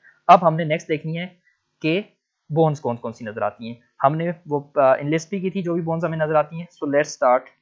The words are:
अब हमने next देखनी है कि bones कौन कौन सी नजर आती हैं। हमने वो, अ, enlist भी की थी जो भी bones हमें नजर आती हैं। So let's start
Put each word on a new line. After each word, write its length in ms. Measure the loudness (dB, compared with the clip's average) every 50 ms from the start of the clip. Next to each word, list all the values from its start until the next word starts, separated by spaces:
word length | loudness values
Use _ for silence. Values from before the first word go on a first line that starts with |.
| _ -20 _ _ 6 6
अब 160 | 6 6 6
हमने 200 | 2 0 0 -2
next 240 | -2 -2 -4 -2 -4
देखनी 280 | -6 -6 -4 -8 -8
है 100 | -8 -10 -12 -16 _ _ _ _ _ _ _ _ -6
कि 220 | -2 -2 -2 -2 -4 _ _ _ _ _ _ _ _ -4
bones 280 | 0 2 2 2 2 -2
कौन 160 | -4 -6 -6
कौन 160 | -6 -8 -12
सी 120 | -10 -10 -12
नजर 180 | -10 -6 -4
आती 260 | -4 -4 -4 -6 -12 -12
हैं। 120 | -14 -14 _ _ _ 0
हमने 320 | 0 0 0 0 -4 -4 -6 -8 -8 -4
वो, 240 | -4 -4 -4 -4 0 2
अ, 180 | 4 4 4
enlist 340 | 2 0 -2 -2 -4 -4 -4
भी 100 | -8 -6
की 100 | -4 -4
थी 120 | -4 -4
जो 120 | -4 -4 -4
भी 60 | -4
bones 240 | -2 -4 -4 -4 -4
हमें 140 | -4 -2 -2
नजर 180 | -2 2 2
आती 240 | 0 0 0 -6 -14
हैं। 80 | -14 -14
So 200 | _ -8 -4 0
let's 200 | 2 0 0 0
start 320 | -2 0 2 2 2 2 0 -6 _ _